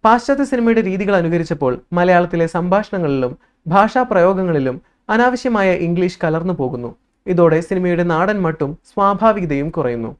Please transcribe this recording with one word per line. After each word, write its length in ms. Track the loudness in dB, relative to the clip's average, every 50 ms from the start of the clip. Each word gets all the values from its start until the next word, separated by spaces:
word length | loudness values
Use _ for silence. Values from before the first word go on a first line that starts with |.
| 4
പാശ്ചാത്യ 400 | 4 2 4 2 -2 0 0 0
സിനിമയുടെ 380 | -2 -2 0 2 2 2 2
രീതികൾ 340 | 0 0 -2 -2 -2 0 0
അനുകരിച്ചപ്പോൾ 640 | 0 0 0 0 -2 -2 -4 -4 -2 -2 -2 -2 -4 _ _
മലയാളത്തിലെ 540 | -2 0 2 4 4 2 2 0 -2 -2 -2
സംഭാഷണങ്ങളിലും 880 | -2 -2 -4 -2 0 0 0 0 -2 -6 -4 -2 -2 0 -2 -2 -4 -6 -10 _ _ _ _ _
ഭാഷാപ്രയോഗങ്ങളിലും 1120 | 0 2 2 2 4 2 -2 0 2 2 4 4 4 2 0 -2 0 0 0 0 -2 -4 -6 _ _ _ _ _ -2
അനാവശ്യമായ 640 | 0 2 2 2 0 0 -2 -2 0 2 2 2
ഇംഗ്ലീഷ് 460 | 2 0 0 -2 0 0 0 -2 -2 -4 -2
കലർന്നു 300 | -2 -2 -2 -2 -4 -4
പോകുന്നു. 420 | -4 -4 -6 -6 -8 -10 -12 -14 _ _ _ _ _ _
ഇതോടെ 340 | -2 2 4 4 4 4 2
സിനിമയുടെ 420 | 0 -2 -4 -2 0 0 0 0
നാടൻ 380 | 0 0 0 0 0 0 0 -2
മട്ടും 380 | -2 -4 -2 -4 -6 -6 -6 -12 _ _
സ്വാഭാവികതയും 760 | _ 0 0 0 2 2 2 2 2 2 -2 -4 -2 -4 -4 -4
കുറയുന്നു. 460 | -4 -4 -4 -4 -4 -6 -8 -10 -10